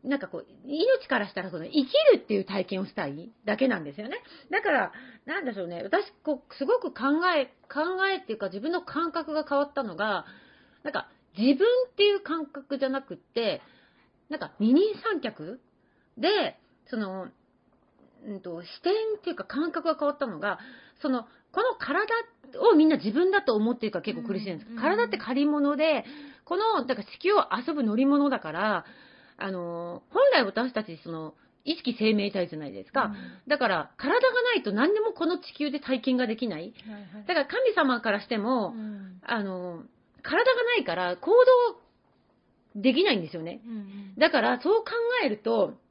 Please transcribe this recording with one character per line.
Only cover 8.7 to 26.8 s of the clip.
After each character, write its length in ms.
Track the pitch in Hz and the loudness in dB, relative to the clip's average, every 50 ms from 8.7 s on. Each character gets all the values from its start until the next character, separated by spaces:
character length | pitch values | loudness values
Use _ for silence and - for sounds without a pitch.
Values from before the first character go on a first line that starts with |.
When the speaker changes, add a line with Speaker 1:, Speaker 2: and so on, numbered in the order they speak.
Speaker 1:
の 80 | 349 349 | -4 -4
感 320 | 349 - - 294 339 339 | -6 -6 -6 -4 -4 -2
覚 220 | 320 339 311 311 302 | -4 -6 -6 -4 -4
が 100 | 311 302 | -4 -4
変 120 | - 285 277 | 0 0 0
わ 60 | 285 | 0
っ 80 | 285 285 | -2 -4
た 80 | 277 | -6
の 140 | 269 208 170 | -6 -6 -4
が、 280 | 165 202 220 202 175 - - - - - - - _ _ _ _ _ | -4 -4 -2 -2 -4 -6 -10 -20 -20 -20 -20 -20 _ _ _ _ _
な 80 | _ 302 | _ -8
ん 20 | |
か 160 | - 175 - - _ _ _ _ _ | -6 -6 -8 -8 _ _ _ _ _
自 180 | 190 214 262 285 | 2 4 4 4
分 120 | 269 381 466 494 508 508 494 | 6 6 4 6 4 2 0
っ 40 | _ | _
て 100 | - 403 | 2 4
い 100 | 415 403 | 4 4
う 60 | 392 | 2
感 260 | 403 - 311 330 311 | -2 -4 -6 -6 -6
覚 320 | 285 _ 285 262 _ 277 262 | -8 _ -18 -10 _ -4 -4
じ 80 | 269 | -2
ゃ 20 | 262 | -2
な 140 | 262 277 | -2 -4
く 120 | 277 - 202 | -6 -8 -16
っ 20 | - | -16
て、 420 | _ _ _ 233 233 208 165 - - - - _ _ _ _ _ _ _ _ _ _ _ | _ _ _ -2 -2 -2 -2 -4 -8 -18 -20 _ _ _ _ _ _ _ _ _ _ _
な 80 | 285 | -10
ん 40 | 349 | -8
か 120 | - - - _ | -8 -12 -4 _
二 160 | 202 220 247 | 4 6 6
人 80 | 311 403 440 415 - | 6 6 4 0 -2
三 180 | - 453 415 311 | -2 -2 -2 -2
脚 380 | - 233 208 - 151 165 226 262 _ _ _ _ _ _ _ _ _ _ _ - | -4 -6 -8 -8 -14 -14 -14 -16 _ _ _ _ _ _ _ _ _ _ _ -2
で、 400 | 220 339 427 403 285 185 - _ _ _ _ _ _ _ | 0 2 2 2 0 -2 -6 _ _ _ _ _ _ _
そ 80 | - 226 | -6 -6
の、 300 | 208 190 185 190 185 - _ _ _ _ _ _ _ _ _ _ _ _ _ _ _ _ _ _ - | -6 -6 -6 -10 -12 -14 _ _ _ _ _ _ _ _ _ _ _ _ _ _ _ _ _ _ -14
う 80 | - 208 | -12 -12
ん 60 | 190 | -10
と、 220 | - 180 170 165 | -10 -10 -10 -10
視 200 | 175 - - - | -12 -14 -18 -4
点 100 | - 349 392 440 440 440 427 | -2 0 0 0 0 -2 -4
っ 60 | 415 | -4
て 80 | - 359 | -4 -8
い 20 | |
う 40 | 320 | -8
か 80 | - - | -8 -10
感 280 | _ - 254 311 339 | _ -4 -4 -4 -2
覚 160 | - 330 330 330 | -4 -2 -2 -2
が 60 | 311 311 | 0 0
変 80 | 302 | 0
わ 60 | 285 | -2
っ 60 | 285 294 | 0 -2
た 80 | 277 | -6
の 120 | 240 185 151 | -6 -6 -6
が、 200 | 175 208 185 - - - - - - - _ _ | -6 -6 -6 -6 -10 -20 -20 -20 -20 -20 _ _
そ 80 | - 302 | -2 -2
の、 180 | 262 247 220 - _ _ _ _ | -2 -2 -4 -10 _ _ _ _
こ 120 | - 359 | -2 0
の 140 | 440 508 - - | 0 0 0 -2
体 340 | - 233 294 349 440 - 466 466 453 - _ _ _ 254 254 - - 466 | -4 -2 -2 -2 0 0 -2 -4 -4 -6 _ _ _ -18 -6 2 4 6
を 40 | 415 | 8
み 100 | 302 311 | 8 8
ん 40 | 311 | 6
な 100 | 320 156 | 4 2
自 120 | - 208 | 0 -2
分 200 | 208 285 359 381 | 0 2 2 4
だ 100 | 381 403 | 4 2
と 120 | 392 - 233 | 2 2 2
思 180 | 214 208 233 | 2 2 0
っ 60 | 240 247 | 0 -2
て 80 | - | -4
る 60 | 214 | -4
か 80 | - 175 | -4 -4
ら 20 | |
結 180 | 165 220 - - | -4 -4 -6 -6
構 60 | 233 | -6
苦 120 | 233 202 190 | -4 -6 -4
し 80 | 214 | -4
い 60 | 196 | -6
ん 60 | 175 151 | -8 -10
で 60 | - | -10
す。 20 | |
Speaker 2:
う 40 | - | -14
ん 20 | |
う 20 | - | -10
ん 40 | - | -2
う 20 | |
ん。 20 | |
Speaker 1:
体 220 | 220 302 381 427 480 | 0 0 2 2 0
っ 40 | 466 | 0
て 100 | - - | -2 -6
借 220 | - 220 254 269 | -4 -2 0 2
り 60 | 285 | 2
物 300 | 294 294 294 285 285 294 | 2 2 2 2 2 2
で、 280 | 277 311 320 302 247 - 226 277 294 - - - - _ | 2 2 2 2 0 -2 -8 -16 -18 -18 -20 -20 -20 _
こ 120 | - 339 | -6 -2
の、 280 | 370 427 453 440 339 | 0 0 2 0 0